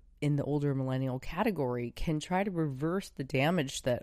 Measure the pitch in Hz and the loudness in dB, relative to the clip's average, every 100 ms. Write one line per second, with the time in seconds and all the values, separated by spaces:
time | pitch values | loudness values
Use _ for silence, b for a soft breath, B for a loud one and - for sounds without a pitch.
0 | - - 147 143 - 147 143 135 131 131 | -10 -2 2 2 2 0 2 0 0 0
1 | 131 127 - 165 226 165 127 123 120 - | -2 -2 -4 0 0 0 0 -2 -4 -2
2 | 165 156 - 185 202 170 151 131 160 190 | 0 0 0 0 0 0 -2 -2 -2 -2
3 | - - 131 131 147 180 135 - 127 120 | -4 -8 -2 2 4 4 0 -2 -2 0